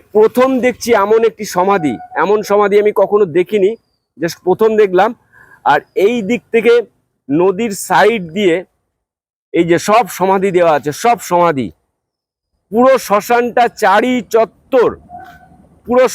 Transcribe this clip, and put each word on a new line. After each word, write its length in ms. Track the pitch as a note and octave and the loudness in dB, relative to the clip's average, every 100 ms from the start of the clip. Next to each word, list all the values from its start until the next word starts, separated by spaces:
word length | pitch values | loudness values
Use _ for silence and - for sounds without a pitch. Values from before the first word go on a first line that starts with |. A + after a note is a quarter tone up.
| _ G#3 | _ 0
প্রথম 340 | A3 B3 C4 C4 B3 | 2 2 0 0 -2
দেখছি 240 | - A3+ A3 | -4 -2 0
এমন 180 | G3+ A3+ A3+ | 2 2 0
একটি 160 | A3 G3+ F3+ | -4 -8 -2
সমাধি, 380 | F#3+ G3 D3 G#2 - C#3 | 0 0 -2 -6 -8 -4
এমন 160 | E3+ G#3+ G3 | 0 0 0
সমাধি 260 | G3+ G3+ G#3 | 0 2 2
আমি 80 | G#3 G#3+ | 2 0
কখনো 240 | F#3+ G#3 F#3+ E3+ | 0 0 0 -2
দেখিনি, 340 | F3 G#3+ F#3+ A3+ _ _ _ - | -2 0 -2 -2 _ _ _ -10
just 200 | E3 - F3+ | -10 -6 -4
প্রথম 240 | F3+ A3 G#3+ | 0 2 2
দেখলাম। 280 | G3+ F3+ A3 A3+ _ _ - _ B2+ | 2 2 0 -2 _ _ -20 _ 0
আর 80 | D3 - - | 0 -2 -2
এই 200 | G3 A#3+ F#3+ | 0 -2 -4
দিক 120 | A#3+ - | -6 -2
থেকে 220 | A#3 A3+ A#3+ G3+ _ _ _ - | 0 2 2 0 _ _ _ -4
নদীর 440 | D3+ F#3 F#3 A#3 G3 - | 0 0 -2 -6 -6 -2
সাইড 340 | F3 G3+ A#3 E3 | 2 2 0 -6
দিয়ে 220 | F3+ F#3+ E3+ - _ _ _ _ _ _ _ - | -2 0 -2 -6 _ _ _ _ _ _ _ -6
এই 120 | D#3+ E3+ | -2 0
যে 80 | E3+ | 0
সব 240 | - A3 F#3+ - | 2 0 0 -4
সমাধি 320 | F#3+ F#3+ G3 F3+ | -2 0 0 0
দেওয়া 160 | E3+ C#3+ | 2 0
আছে, 140 | D3 - | -4 -4
সব 140 | A#3 A3+ - | -2 -2 -2
সমাধি, 360 | F3 E3+ C#3 G2 - _ _ _ _ _ _ _ _ - | 0 0 0 -6 -12 _ _ _ _ _ _ _ _ -6
পুরো 200 | A3 C4 C4 - | 2 2 2 0
শ্মশানটা 560 | G3+ - A#3+ A#3+ G3 A3 - | -2 0 -2 0 0 0 0
চারি 320 | G3 G#3 B3 B3+ F3 | 0 2 0 -4 -2
চত্বর 560 | A3 A3+ _ - B3+ E3 - - - - - - _ _ _ - | 0 0 _ -2 0 0 -2 -18 -20 -20 -20 -20 _ _ _ -2
পুরো 180 | B3 B3+ | 0 0